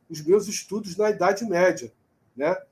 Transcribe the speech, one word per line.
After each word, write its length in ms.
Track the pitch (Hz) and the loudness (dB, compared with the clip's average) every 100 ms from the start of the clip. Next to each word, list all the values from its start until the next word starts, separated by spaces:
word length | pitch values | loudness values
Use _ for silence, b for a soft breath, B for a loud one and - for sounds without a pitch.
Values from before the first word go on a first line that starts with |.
| - | -16
os 120 | 156 | -8
meus 260 | 151 202 196 | 2 2 2
estudos 480 | - - 208 202 170 | -8 -8 -8 -6 -2
na 140 | 214 | -2
Idade 360 | 190 180 202 233 | 2 2 2 0
Média, 460 | 170 185 165 117 _ _ _ _ 123 | 2 4 2 -6 _ _ _ _ -4
né? 200 | 147 185 - | -2 -2 -6